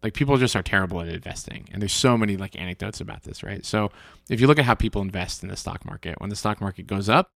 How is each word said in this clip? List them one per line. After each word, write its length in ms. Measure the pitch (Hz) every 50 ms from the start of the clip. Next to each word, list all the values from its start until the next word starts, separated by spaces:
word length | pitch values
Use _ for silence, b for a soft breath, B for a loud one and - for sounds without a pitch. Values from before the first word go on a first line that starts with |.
| -
like, 100 | 110 -
people 240 | - 147 139 143 127
just 180 | 127 120 -
are 60 | 104 92
terrible 360 | - - 98 95 87 85 87
at 60 | 85 85
investing, 600 | 82 85 - 87 85 - - - - - - -
and 100 | - 95
there's 120 | 104 95 -
so 240 | - - 131 123 117
many, 200 | 110 104 101 92
like, 220 | 98 95 - -
anecdotes 400 | 85 90 90 - 98 101 107 -
about 220 | 98 98 101 - -
this, 200 | - - - -
right? 200 | - 101 95 -
So 260 | - - 107 104 101 B B B B B B B -
if 120 | - 110
you 40 | 123 139
look 120 | 151 151
at 60 | 139
how 80 | 120 113
people 260 | - - 110 - 104
invest 400 | 98 95 92 92 90 - - -
in 80 | - 95
the 60 | 98
stock 300 | 95 - 90 87 - -
market, 340 | - - - - 85 80 -
when 100 | - 98
the 40 | 104
stock 240 | - - 110 107 -
market 260 | 101 98 92 - 92
goes 220 | - 101 98 98 104
up, 220 | 113 156 190 - _ _